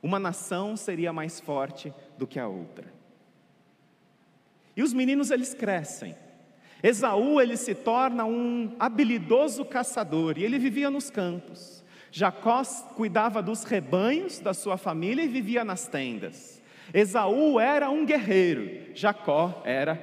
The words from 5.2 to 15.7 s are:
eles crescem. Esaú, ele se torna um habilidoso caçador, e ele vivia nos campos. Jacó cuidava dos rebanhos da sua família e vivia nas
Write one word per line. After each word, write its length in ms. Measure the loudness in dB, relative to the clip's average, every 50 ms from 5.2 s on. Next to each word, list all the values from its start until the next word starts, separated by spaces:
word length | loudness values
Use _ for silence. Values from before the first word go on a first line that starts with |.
| 2 2
eles 220 | 2 0 0 -4 -6
crescem. 600 | -4 -2 0 0 -2 -2 -6 -12 -12 -12 -14 -14 -16 -20 -20 -20 -20 -20 _ _ _ _ -20 -16 2 4
Esaú, 560 | 4 4 4 2 2 2 2 4 4 6 6
ele 160 | 6 4 2
se 180 | -2 -2 -4 -4
torna 520 | -2 0 0 2 2 2 2 0 0 -2
um 500 | -2 0 0 0 -2 -2 -2 -4 -4 -4
habilidoso 840 | -2 -2 -2 2 2 2 2 2 0 2 4 4 4 4 2 0 -4 -8
caçador, 760 | -4 -4 -4 -4 -2 -4 -4 -4 -2 0 0 0 0 0
e 60 | 0 0
ele 160 | 0 0 0
vivia 300 | 0 0 0 0 0 0
nos 200 | 0 -2 -6 -6
campos. 720 | -4 -4 -2 -2 -4 -6 -10 -14 -18 -18 -20 -20 -20 -20 -20 -20 -20 -20 -20 -16
Jacó 500 | -4 0 0 2 0 2 2 2 4 4 2 -2 -6 -12 -12 -14 -4
cuidava 460 | -2 -2 2 2 2 2 2 0 -2
dos 220 | -2 -2 -4 -6 -4
rebanhos 760 | -2 -2 -2 0 0 0 2 2 2 2 0 -2 -4 -8 -4
da 140 | -4 -4 -4
sua 220 | -2 -2 -4 -4
família 480 | -2 -2 -4 -4 -2 -2 -2 0 0 0
e 40 | 0
vivia 340 | -2 -2 -2 0 0 -2 0
nas 240 | -2